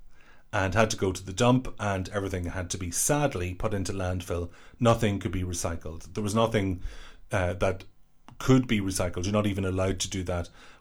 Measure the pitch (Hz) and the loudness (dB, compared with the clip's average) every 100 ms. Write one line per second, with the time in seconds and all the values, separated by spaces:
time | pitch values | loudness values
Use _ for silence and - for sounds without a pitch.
0 | - - - - - 107 95 98 - - | -18 -18 -20 -20 -6 0 2 4 4 4
1 | 98 90 95 92 120 127 131 - 104 98 | -2 -2 -4 2 4 4 2 -4 -2 -2
2 | 87 101 98 92 87 95 85 90 87 - | -4 -4 -2 -2 -4 -4 -6 -6 -4 -2
3 | - 147 147 92 90 87 110 101 92 98 | 0 2 2 0 -4 -4 -2 -2 -2 -2
4 | 92 92 - 87 85 - - - 117 117 | -2 -2 -2 -4 -4 -10 -16 2 4 6
5 | 110 98 98 92 90 87 90 85 - - | 4 0 -2 -2 -2 -2 -4 -4 -8 -10
6 | - - 104 110 113 110 95 92 - - | -10 -4 0 2 4 4 0 -2 -6 -10
7 | - - - 104 90 92 98 95 - - | -14 -16 -4 0 0 2 0 0 -6 -20
8 | - - - - - 131 127 110 95 92 | -20 -20 -20 -4 4 6 6 2 0 0
9 | 90 92 98 104 104 98 95 92 95 90 | -2 -2 0 2 2 0 0 0 0 0
10 | - 95 90 87 85 - - - | -4 -4 -4 -4 -4 -10 -20 -18